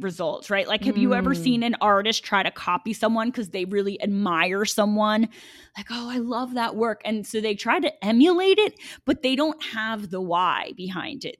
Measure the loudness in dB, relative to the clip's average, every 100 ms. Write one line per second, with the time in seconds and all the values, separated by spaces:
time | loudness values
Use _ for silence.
0 | -6 -4 -4 -4 -2 -2 0 0 0 2
1 | 4 4 2 0 2 2 0 2 4 4
2 | 4 -2 0 0 0 -2 -2 -2 -2 0
3 | 0 2 0 -2 -4 -6 -2 0 -2 -2
4 | -2 0 2 2 2 2 0 2 2 2
5 | 2 2 0 -2 -20 -20 -20 -16 -10 -10
6 | -6 -4 -4 -4 -4 -2 -4 -2 -2 -2
7 | -4 -4 -4 -2 -2 -2 0 0 0 -2
8 | 2 6 6 6 4 4 2 -2 -14 -6
9 | -2 -2 0 0 0 -2 -8 -6 -6 -6
10 | -6 -6 -2 0 2 0 -4 -10 -10 -8
11 | -8 -10 -12 -2